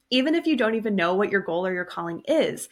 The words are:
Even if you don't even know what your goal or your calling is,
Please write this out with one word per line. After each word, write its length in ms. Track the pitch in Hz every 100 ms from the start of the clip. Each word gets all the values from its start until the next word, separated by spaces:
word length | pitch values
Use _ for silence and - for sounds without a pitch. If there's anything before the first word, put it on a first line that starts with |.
| _
Even 260 | 254 277 330
if 100 | 330
you 120 | 254
don't 180 | 220 226
even 200 | 214 190
know 200 | 170 185
what 160 | 208
your 100 | 196
goal 240 | 185 170 185
or 80 |
your 120 | 180 180
calling 360 | - 170 170 -
is, 400 | 311 196 - -